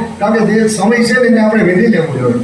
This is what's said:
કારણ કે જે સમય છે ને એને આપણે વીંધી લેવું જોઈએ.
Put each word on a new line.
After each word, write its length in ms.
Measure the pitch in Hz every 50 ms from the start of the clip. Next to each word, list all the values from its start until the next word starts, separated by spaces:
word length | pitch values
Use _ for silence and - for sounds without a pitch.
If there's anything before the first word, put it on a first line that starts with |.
| - - - -
કારણ 140 | 202 208 226
કે 200 | 226 196 175 214
જે 140 | 220 220 214
સમય 300 | - - 185 214 240 240
છે 160 | 226 - -
ને 140 | 262 254 226
એને 120 | 220 220
આપણે 240 | 214 214 220 214 185
વીંધી 240 | 170 180 190 233 233
લેવું 320 | - 170 156 151 139 127
જોઈએ. 200 | 123 120 120 117